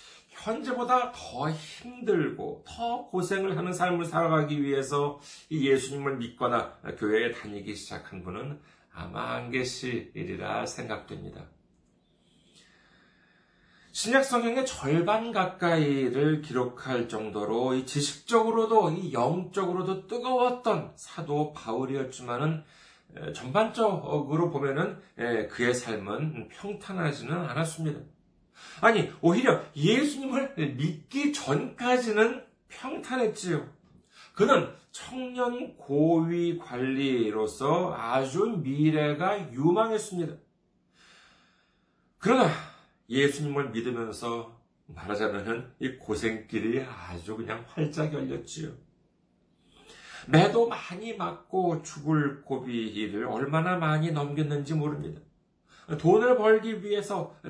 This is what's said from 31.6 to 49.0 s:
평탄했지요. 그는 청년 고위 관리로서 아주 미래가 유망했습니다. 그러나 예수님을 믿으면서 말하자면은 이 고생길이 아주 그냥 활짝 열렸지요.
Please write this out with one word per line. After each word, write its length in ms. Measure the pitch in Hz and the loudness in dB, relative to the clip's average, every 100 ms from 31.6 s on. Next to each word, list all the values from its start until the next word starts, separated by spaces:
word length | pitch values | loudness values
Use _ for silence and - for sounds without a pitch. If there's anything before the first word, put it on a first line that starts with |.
| - - 247 254 233 214 233 269 - _ _ | 0 -4 2 2 2 4 4 2 -12 _ _
평탄했지요. 1000 | - 262 320 - 254 226 - 180 151 - - _ - _ - - | -12 -10 -10 -6 -2 -2 -2 -4 -4 -4 -18 _ -20 _ -20 -8
그는 400 | - 214 254 - - _ | 2 6 6 4 -10 _
청년 840 | - - 254 254 247 240 247 - - | -16 -12 -10 -6 -2 -2 -2 -8 -10
고위 840 | - 143 156 165 165 175 170 170 | -2 4 6 4 4 2 0 -2
관리로서 1400 | - 123 131 135 139 123 107 107 107 - 139 175 185 | -6 -4 0 2 2 2 2 2 0 0 2 2 2
아주 520 | 120 117 135 139 156 226 196 | -2 0 0 2 2 0 0
미래가 920 | 131 143 156 151 147 147 185 208 147 | -2 2 4 4 2 0 0 -2 -4
유망했습니다. 840 | 120 160 196 226 214 - 180 151 - _ _ _ _ _ _ - - - _ _ _ _ _ _ _ _ - | 2 4 6 4 2 -2 -6 -6 -8 _ _ _ _ _ _ -20 -20 -20 _ _ _ _ _ _ _ _ -2
그러나 320 | 202 262 180 - - - _ _ - | 4 6 6 2 -10 -20 _ _ -2
예수님을 600 | 127 143 143 147 139 131 | 2 2 2 -2 -2 -2
믿으면서 920 | 110 127 120 113 101 120 117 117 - _ _ - | -2 -4 -4 -6 -6 -6 -6 -8 -18 _ _ -20
말하자면은 840 | - 92 104 110 98 104 117 127 - | -14 -6 -2 0 -2 -4 -6 -6 -6
이 160 | 131 - | -6 -6
고생길이 840 | - 107 113 110 - 110 110 131 | -6 -2 -2 -4 -4 -4 0 -2
아주 540 | 123 104 87 87 87 110 | -4 -12 -12 -12 -10 -10
그냥 280 | 104 113 - | -8 -10 -8
활짝 440 | 170 151 160 156 | -4 -4 -2 -4
열렸지요. 600 | 143 131 135 - 160 - - _ _ | -2 -6 -8 -10 -12 -12 -14 _ _